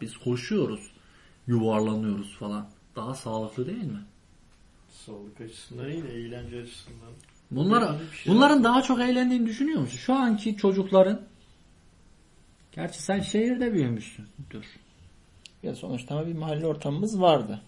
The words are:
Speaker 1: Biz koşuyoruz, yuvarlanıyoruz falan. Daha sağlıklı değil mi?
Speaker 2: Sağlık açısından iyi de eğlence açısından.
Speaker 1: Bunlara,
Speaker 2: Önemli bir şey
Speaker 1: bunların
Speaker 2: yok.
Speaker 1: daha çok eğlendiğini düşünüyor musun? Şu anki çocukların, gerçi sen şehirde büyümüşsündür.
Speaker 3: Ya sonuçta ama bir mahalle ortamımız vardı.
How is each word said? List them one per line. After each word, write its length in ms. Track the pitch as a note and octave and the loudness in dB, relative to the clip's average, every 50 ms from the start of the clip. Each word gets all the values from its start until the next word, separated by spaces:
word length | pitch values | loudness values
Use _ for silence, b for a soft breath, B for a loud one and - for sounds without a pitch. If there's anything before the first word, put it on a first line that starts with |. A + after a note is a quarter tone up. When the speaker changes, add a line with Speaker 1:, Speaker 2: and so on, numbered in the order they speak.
Speaker 1:
Biz 160 | - A2+ - | -14 -14 -12
koşuyoruz, 640 | - - B2 B2 A#2+ - - A3 G3+ D3 - G#2+ G#2 - - - b b b b b b b b b b | -8 -4 -4 -4 -4 -4 -2 -2 0 0 -2 -4 -8 -12 -16 -20 b b b b b b b b b b
yuvarlanıyoruz 880 | - A#2+ A#2 A2 A2 A2 G#2+ G#2+ A2 A2 G#2+ A2 G#2+ G2+ G2+ G2 - - - | -2 0 2 2 2 2 2 2 0 0 -2 -2 -2 -4 -4 -6 -10 -12 -10
falan. 300 | A2 G#2 G#2 G#2 G#2 - - _ _ _ - | -8 -8 -6 -8 -8 -10 -16 _ _ _ -12
Daha 180 | A#2 A2 B2 C3+ | -10 -8 -8 -8
sağlıklı 520 | - - A#2 A2 A2 A2 A2 - - B2 | -8 -8 -6 -6 -6 -6 -6 -6 -6 -6
değil 180 | C#3 G3 B3 G#3 | -6 -6 -8 -6
mi? 200 | C#3 G#2 G#2 G#2 - - _ _ _ - _ _ _ _ _ _ _ _ _ _ _ - - - | -8 -8 -10 -12 -16 -20 _ _ _ -20 _ _ _ _ _ _ _ _ _ _ _ -20 -20 -20
Speaker 2:
Sağlık 340 | - G#2+ G2+ G2+ G#2 G#2 - | -18 -18 -18 -18 -18 -18 -16
açısından 500 | A#2 A2 - - - - B2 A#2+ C3 C#3 | -18 -16 -16 -18 -20 -18 -14 -12 -10 -8
iyi 120 | D#3 E3+ D#3+ | -8 -8 -8
de 100 | B2+ A#2+ | -10 -10
eğlence 460 | A#2 A#2 A#2 A#2+ A#2+ A#2+ A#2+ A#2+ A#2+ A#2+ | -10 -10 -10 -10 -12 -12 -12 -12 -12 -14
açısından. 480 | A#2+ - - - - A#2+ A#2 A2+ A#2 A#2+ - - _ _ - _ - | -14 -16 -20 -20 -20 -20 -20 -20 -20 -20 -20 -20 _ _ -20 _ -8
Speaker 1:
Bunlara, 380 | B2+ C3 D#3+ F#3+ A3 A#3+ A3+ F3+ | -4 0 2 4 4 4 4 2
Speaker 2:
Önemli 220 | D3+ D#3 E3 - - | -2 -4 -8 -12 -14
bir 40 | |
şey 160 | - - E3+ F#3+ | -6 2 4 8
Speaker 1:
bunların 200 | A#3 C#4 D4 D4+ | 8 10 8 8
Speaker 2:
yok. 80 | C#4 A3+ | 8 6
Speaker 1:
daha 180 | A#3 A#3+ C4 C4 | 6 6 4 4
çok 180 | - B3+ A#3 | 2 2 2
eğlendiğini 460 | B3 B3 B3 B3+ B3+ B3 B3+ A#3+ A#3 | 2 2 2 2 2 2 2 2 0
düşünüyor 340 | A3+ G#3+ - C#4 D4+ D#4 C#4 | 0 -2 -2 -2 0 0 0
musun? 160 | C3+ A#2+ - - | 0 -2 -4 -8
Şu 160 | - - B3+ | -2 0 0
anki 420 | C4+ C4 A#3 G#3+ G#3 - A3+ G#3 | 2 4 2 2 0 0 -4 -4
çocukların, 640 | - - G3 F#3+ G3 F#3+ F#3+ G3 F#3+ F#3 F#3+ A3 - - - - - - _ - _ - - - _ _ - _ - - - - _ _ _ _ _ _ _ - _ - _ - | 2 2 2 2 2 0 4 6 6 6 6 4 -2 -6 -14 -20 -20 -20 _ -20 _ -20 -20 -20 _ _ -20 _ -20 -20 -20 -20 _ _ _ _ _ _ _ -20 _ -20 _ -14
gerçi 300 | D#3+ E3 E3+ - - - | -10 -10 -10 -10 -10 -4
sen 180 | - F#3+ G3+ | -2 -2 -2
şehirde 520 | - - - G#3 A3 A#3+ B3 A#3+ B3+ A#3+ G#3+ | -2 0 0 2 2 2 0 0 0 0 2
büyümüşsündür. 960 | F3+ C#3 A#2+ A#2+ G#2+ A2 - - - G#2 G#2 - - - - - A2 G#2 - - - - _ _ _ - - - - _ _ - - - - _ - - | 2 0 0 -2 -4 -6 -10 -16 -18 -20 -20 -16 -18 -16 -14 -14 -14 -14 -16 -20 -20 -20 _ _ _ -20 -20 -20 -20 _ _ -20 -20 -20 -20 _ -12 -10
Speaker 3:
Ya 120 | D#3+ D#3 | -10 -10
sonuçta 400 | - - - - - - - D3 | -8 -8 -8 -8 -8 -8 -6 -6
ama 120 | D3+ D#3+ | -6 -4
bir 80 | E3+ E3+ | -6 -6
mahalle 320 | D#3+ D#3 D#3+ D3+ D3 D#3+ | -6 -4 -4 -4 -2 -2
ortamımız 540 | D#3+ D3+ D#3 - D3 C#3+ D#3+ G3+ A3 A3+ F#3+ | -2 -4 -2 -4 -4 -4 -2 -4 -2 0 4
vardı. 420 | F#3 F3 D#3 C3+ A2 G#2 G#2 G#2 - | 6 6 6 6 4 -2 -8 -10 -12